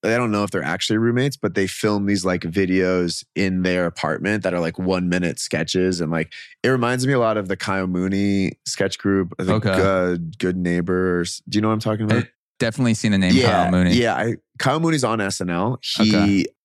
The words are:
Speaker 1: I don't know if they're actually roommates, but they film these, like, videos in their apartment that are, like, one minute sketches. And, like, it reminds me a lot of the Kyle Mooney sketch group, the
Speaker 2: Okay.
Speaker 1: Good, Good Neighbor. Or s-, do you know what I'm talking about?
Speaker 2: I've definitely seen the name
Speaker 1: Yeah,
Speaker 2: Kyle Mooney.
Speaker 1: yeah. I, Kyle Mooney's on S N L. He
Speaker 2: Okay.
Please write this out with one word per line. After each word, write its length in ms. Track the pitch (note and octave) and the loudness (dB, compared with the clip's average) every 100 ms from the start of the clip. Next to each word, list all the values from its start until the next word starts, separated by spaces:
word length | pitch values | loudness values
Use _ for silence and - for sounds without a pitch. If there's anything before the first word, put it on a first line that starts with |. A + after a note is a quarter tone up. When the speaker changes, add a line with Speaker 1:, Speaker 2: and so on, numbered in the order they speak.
Speaker 1:
I 120 | G#2 A#2 | -2 0
don't 140 | A#2+ | 0
know 120 | G#2 | 0
if 80 | G2+ | 0
they're 100 | F#2+ | -2
actually 340 | C#2+ F2+ - A2 | -4 -4 -2 0
roommates, 400 | A#2 A#2+ C#3 - | 2 2 0 -2
but 180 | G2+ | -4
they 120 | G2+ F#2+ | -2 -2
film 400 | - A2 G#2 G2+ | -2 0 0 0
these, 180 | G2+ | 0
like, 180 | F#2 F2+ | 0 -2
videos 840 | E2+ F2 F#2+ F#2 F#2 F#2 F2 - - | -2 0 2 2 2 2 0 -4 -8
in 280 | - F#2+ F#2 | -4 -2 0
their 220 | F2+ F2+ | 0 0
apartment 580 | E2+ - D#2 D#2 F#2+ A2 | -2 -2 -4 -2 -2 -2
that 120 | F#2+ | -2
are, 60 | F2 | -2
like, 180 | E2 E2+ | -2 -2
one 320 | F#2 F#2 F2+ | -2 0 0
minute 280 | F2+ F2 C#2 | 0 -2 -4
sketches. 640 | - D#2 E2 F#2 F#2 F2 | -4 -4 -2 0 0 0
And, 100 | D#2+ | -2
like, 220 | D#2+ D#2+ - - - | -2 -4 -10 -20 -4
it 60 | B2 | 0
reminds 380 | C3 A#2+ B2+ C3 | 0 0 0 0
me 60 | |
a 60 | C3+ | 2
lot 180 | A2+ G#2+ | 2 0
of 100 | F#2 | -2
the 80 | F#2+ | -4
Kyle 300 | - G2 F#2 | -2 -2 -2
Mooney 680 | F2+ F#2+ G2 G2+ G2 F#2+ - | -2 0 0 0 2 0 -4
sketch 320 | - - F#2+ - | -8 -4 -4 -2
group, 360 | G2+ G2 F2 - | 0 2 0 -2
the 140 | F#2 | 0
Speaker 2:
Okay. 200 | A2 G#2+ F#2+ | 0 2 2
Speaker 1:
Good, 640 | F#2+ F#2+ F2+ F2 E2 - | 2 2 0 -2 -4 -4
Good 180 | F#2 F#2 | -2 0
Neighbor. 600 | F2 F2 F2 F#2 F#2 F2 | 0 0 0 0 0 0
Or 20 | |
s-, 200 | F2 - - | -2 -6 -4
do 120 | G#2+ | -2
you 20 | |
know 60 | G#2+ | 0
what 60 | |
I'm 60 | A2 | 0
talking 260 | A2 G#2+ G#2+ | -2 -2 0
about? 120 | A2+ | 0
Speaker 2:
I've 120 | A2 _ _ - | -2 _ _ -6
definitely 360 | A#2 A2+ A#2+ | -4 0 0
seen 180 | A2 A2 | 2 2
the 60 | G2 | 2
name 160 | F2+ | 4
Speaker 1:
Yeah, 300 | F2+ B2 F2+ | 4 4 2
Speaker 2:
Kyle 60 | F2 | 2
Mooney. 260 | F2+ F2+ A#2 | 2 4 4
Speaker 1:
yeah. 180 | A2+ | 2
I, 220 | D2 A#2 G#2+ _ - | 0 -2 -4 _ -4
Kyle 220 | C3 D3+ | 0 2
Mooney's 240 | E3 D#3 | 2 2
on 160 | B2 A2 | 0 0
S 220 | G2 - | -2 -2
N 80 | F2+ | -2
L. 280 | E2+ G#2+ B2+ | -2 -2 -2
He 340 | - - A2 G#2 | -4 0 2 4
Speaker 2:
Okay. 280 | G2+ G2 - - | 4 2 0 -6